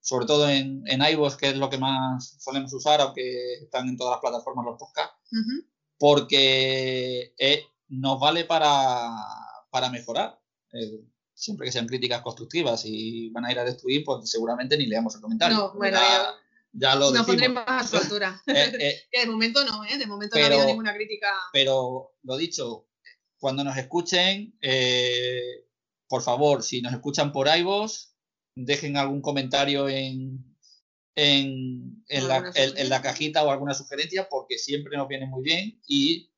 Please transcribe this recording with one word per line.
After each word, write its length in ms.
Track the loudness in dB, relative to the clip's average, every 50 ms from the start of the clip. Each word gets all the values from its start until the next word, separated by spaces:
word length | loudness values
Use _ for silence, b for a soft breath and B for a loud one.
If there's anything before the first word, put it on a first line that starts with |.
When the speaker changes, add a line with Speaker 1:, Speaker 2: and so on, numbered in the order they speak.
| _
Speaker 1:
sobre 240 | -2 -2 -2 2
todo 220 | 2 4 4 4 4
en, 320 | 4 2 0 -2 -6 -8 -4
en 160 | -4 0 2 4
iVoox, 340 | 2 4 4 2 0 0
que 120 | 0 -2 0
es 80 | 0
lo 140 | 0 -2 -2
que 80 | -2 -2
más 580 | -2 0 0 0 0 -2 -4 -4 -6 -12 -18 _ -12
solemos 300 | -8 -6 -6 -6 -6 -10
usar, 260 | -4 2 2 4 4
aunque 540 | 4 0 0 -6 -6 -6 -6 -6 -6 -6 -8 -10 -12
están 260 | -6 -6 -4 -4 -4
en 80 | -4
todas 160 | -4 -2 -2 -2
las 80 | 0
plataformas 460 | -2 -4 -4 -4 -8 -8 -8 -6 -6
los 120 | -8 -8 -10
podcasts, 360 | -16 -12 _ -6 -6 -6 _ _ _ _ -4
Speaker 2:
Ujú. 340 | -4 -2 -2 -4 -6 -8 _ _ _ _ _ _ _
Speaker 1:
porque, 1400 | 6 6 6 6 4 2 4 4 6 6 6 4 2 2 0 0 0 -2 -2 -2 -2 -2 -4 -6 -6 -8 _ 0
eh, 260 | 2 2 2 2 0 _ _ _ _ _
nos 320 | -8 -2 0 0 0 4
vale 240 | 4 2 4 2 0
para, 680 | 2 2 4 6 6 6 6 4 2 2 0 -2 -4 -6 -8 -10 -10 -12 -14 -14 -16 -18 -20 _ _
para 200 | -4 -2 -2 -2
mejorar. 480 | -4 -6 -8 -6 -4 -4 -4 -4 -6 _ _ _ _ _ _ _ -10
Eh, 280 | -10 -8 -8 -10 -14 -18 _ _ _ _ _ _
siempre 300 | -12 -10 -10 -8 -6 -6
que 60 | -4 -4
sean 140 | -4 -4
críticas 340 | -2 -4 -2 -2 -2 -2 -4
constructivas 640 | -4 -8 -10 -10 -14 -6 -4 -2 0 0 0 -2 -4
y 460 | -6 -6 -6 -6 -6 -6 -8 -10 -8
van 160 | -8 -6 -4
a 60 | -4 -2
ir 60 | -2
a 60 | -2
destruir, 400 | -4 -4 -4 -2 0 0 0 0
pues 240 | -2 -4 -4 -4 -4
seguramente 460 | -4 -2 -2 -2 -2 -2 0 0 2
ni 100 | 2 2
leamos 280 | 0 0 0 0 -2 -4
el 80 | -8 -6
comentario. 340 | -6 -2 0 2 2 2
Speaker 2:
No, 180 | 2 0 -2 -4
bueno, 220 | -2 -2 2 4 4
Speaker 1:
Ya, 240 | 6 6 6 4 2
Speaker 2:
ya 120 | 0 -4 -10 _ _ _ _ _ _ _
Speaker 1:
ya 220 | 0 2 4 4
lo 60 | 6
Speaker 2:
nos 120 | 4 4 4
Speaker 1:
decimos. 140 | 4 4
Speaker 2:
pondremos 380 | 4 4 4 4 2 2 0 -2
a 200 | -2 -2 0 0
su 100 | 0 0
altura. 460 | 0 0 0 -2 -2 -2 -4 -4 -6 _
Speaker 1:
<laughs> 40 |
Eh, 260 | 0 4 4 4 2 0 -2
eh, 240 | -2 -2 -2 -4 -8
Speaker 2:
<laughs> 40 | _
Que 100 | 0 0
de 60 | 0
momento 380 | 0 0 0 0 2 2 0 0
no, 200 | 0 -4 -8 -8
¿eh? 140 | -6 -6 -6
De 80 | -6
momento 300 | -6 -8 -8 -8 -2 2
no 60 | 4 4
Speaker 1:
pero, 120 | 6 6
Speaker 2:
ha 40 | 6
habido 80 | 6 4
ninguna 260 | 2 2 -2 -2 -2
crítica. 380 | -2 -6 -6 -6 -4 -2 -2 -2 -4 -6 -2 2
Speaker 1:
pero 600 | 2 2 4 2 2 0 -2 -6 -8 -10 -12 _ _ _
lo 140 | -8 -4
dicho, 520 | -4 -4 -6 -4 -8 -8 -8 -8 -12 _ _ _ _ B B B B _ _ _ _
cuando 260 | -4 -2 -2 -2 -4
nos 120 | -4 -4
escuchen, 800 | -6 -6 -2 -2 -2 -2 2 2 2 2 2 2 -2 -6 -12 -14 _
eh, 1040 | -2 0 2 2 2 2 2 2 2 2 0 0 -2 -2 -4 -4 -6 -8 -10 -14 -18 _ _ _ _ _ _ _ _ _
por 140 | -4 -2 0
favor, 400 | 0 2 4 4 4 4 2 0
si 200 | -4 -6 -6 -4
nos 100 | -4 -6
escuchan 400 | -4 -6 -4 0 0 0 0 0
por 160 | 0 2 4
iVoox, 600 | 4 4 4 2 0 0 -2 -4 -6 -12 -14 _ _ _ _ _ _ _ _ _ _
dejen 420 | -12 -4 -2 -2 -2 -2 -4 0 0
algún 240 | 0 0 -2 -4 -4
comentario 680 | -2 -2 -2 -2 0 2 2 2 2 0 0 0 -2
en, 560 | -2 -2 -4 -4 -6 -8 -8 -8 -10 -12 -14 _ _ _ b b b b b _ _ _ _ _ _
en, 880 | 2 4 6 6 4 2 0 -4 -4 -6 -6 -6 -8 -10 -14 -16 -18 _
en 220 | _ -4 -2 0 2
la, 80 | 2
Speaker 2:
Alguna 160 | 2 0 0 2
Speaker 1:
en, 80 | 2 2
en 60 | 2
la 280 | 2 -2 0 0 0 0
Speaker 2:
sugerencia. 40 | 0
Speaker 1:
cajita 400 | -2 -4 -2 -4 0 2 2 2
o 60 | 4
alguna 240 | 2 0 -2 -4 -6
sugerencia, 540 | -6 -8 -10 -6 -6 -6 -4 -2 -4 -4 -2
porque 300 | -4 -6 -4 -4 -8 -8
siempre 380 | -4 -4 -4 -4 -4 -6 -6 -6
nos 100 | -4 -4
viene 180 | -6 -8 -8
muy 160 | -8 -8 -6 0
bien 380 | 0 0 0 0 -4 -8 _ _
y 440 | -2 0 2 2 2 0 -2 -6 _ _